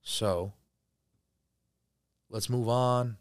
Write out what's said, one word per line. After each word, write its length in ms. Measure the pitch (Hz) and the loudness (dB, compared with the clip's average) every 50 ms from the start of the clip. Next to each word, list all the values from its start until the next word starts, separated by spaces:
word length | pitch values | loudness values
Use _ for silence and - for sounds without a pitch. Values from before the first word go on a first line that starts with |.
So, 500 | _ - - - 110 104 92 87 90 98 - _ _ _ _ _ _ _ _ _ _ _ _ _ _ _ _ _ _ _ _ _ _ _ _ _ _ _ _ _ _ _ _ _ _ _ | _ -6 -4 0 0 0 0 0 -2 -6 -10 _ _ _ _ _ _ _ _ _ _ _ _ _ _ _ _ _ _ _ _ _ _ _ _ _ _ _ _ _ _ _ _ _ _ _
let's 200 | 113 110 104 - | -6 -6 -4 -2
move 180 | 123 123 117 110 | 0 0 2 2
on. 480 | 120 127 127 123 123 123 123 123 113 - | 2 4 4 4 2 2 0 -2 -6 -10